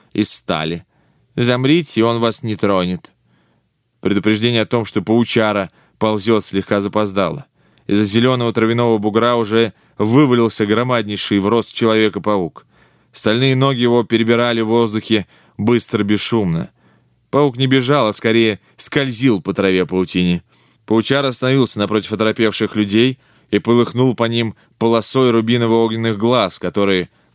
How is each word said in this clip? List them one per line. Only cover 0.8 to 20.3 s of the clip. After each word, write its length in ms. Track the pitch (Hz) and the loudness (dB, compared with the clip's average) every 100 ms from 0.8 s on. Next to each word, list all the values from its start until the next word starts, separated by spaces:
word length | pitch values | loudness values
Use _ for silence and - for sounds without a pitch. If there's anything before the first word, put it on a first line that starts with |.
| - _ _ _ _ - | -12 _ _ _ _ -4
Замрите, 640 | 120 123 131 170 156 - | -2 0 2 0 0 0
и 40 | |
он 160 | 113 117 | 0 0
вас 240 | 113 - | -2 -2
не 120 | 113 104 | -6 -2
тронет". 560 | 101 95 90 90 - _ _ _ _ _ _ _ _ _ | 0 0 -2 -4 -10 _ _ _ _ _ _ _ _ _
Предупреждение 600 | - 101 104 107 120 117 | -2 0 0 0 0 0
о 40 | 104 | 0
том, 200 | 120 107 | -2 -4
что 160 | 107 | -4
паучара 680 | 90 117 117 117 107 104 92 _ _ _ | 0 0 2 0 0 -2 -4 _ _ _
ползёт, 440 | 110 107 98 110 | -2 0 0 0
слегка 380 | - 98 - 104 | 0 -4 -2 -2
запоздало. 640 | 98 107 104 95 87 76 - _ _ _ - | 0 -2 -2 -2 -2 -4 -12 _ _ _ -2
Из-за 160 | 101 | 0
зелёного 500 | 104 110 123 127 117 | 2 2 2 0 -2
травяного 440 | 117 113 117 120 110 | 0 0 2 0 0
бугра 380 | 107 107 120 120 | 0 0 2 0
уже 380 | 104 113 113 - _ - | 0 0 0 -4 _ -4
вывалился 680 | 107 127 143 123 113 - 104 | 2 4 4 4 2 0 0
громаднейший 720 | 107 123 123 104 101 - 101 | 0 0 -2 -4 -6 -2 0
в 80 | 98 | 2
рост 260 | 113 - | 0 -2
человека 480 | - 113 110 107 98 | -2 0 2 2 0
паук. 440 | 95 101 82 - - _ _ _ _ | -2 -2 -4 -8 -20 _ _ _ _
Стальные 440 | - 110 113 135 131 | -6 -2 0 2 2
ноги 260 | 139 127 | 2 2
его 220 | 120 120 | 2 2
перебирали 580 | 110 113 113 117 120 117 | 2 0 2 2 2 -2
в 60 | 110 | 0
воздухе 600 | 117 113 107 - 107 92 _ _ - | 0 0 -2 0 -2 -2 _ _ -4
быстро, 460 | 107 120 - 110 | 0 0 0 -2
бесшумно. 680 | 101 104 - 117 95 82 - _ _ _ _ _ _ | 0 0 0 -2 0 -2 -6 _ _ _ _ _ _
Паук 280 | 135 147 120 | 0 0 0
не 100 | 135 | 0
бежал, 400 | 131 123 147 110 | 2 2 0 0
а 60 | |
скорее 460 | 101 113 113 113 98 _ - | -2 0 2 2 0 _ -12
скользил 640 | - 151 135 110 131 101 | -6 -2 -2 0 0 0
по 120 | 95 | -2
траве 320 | 95 98 90 85 | -2 0 2 0
паутине. 580 | 92 92 90 90 | -2 -2 0 0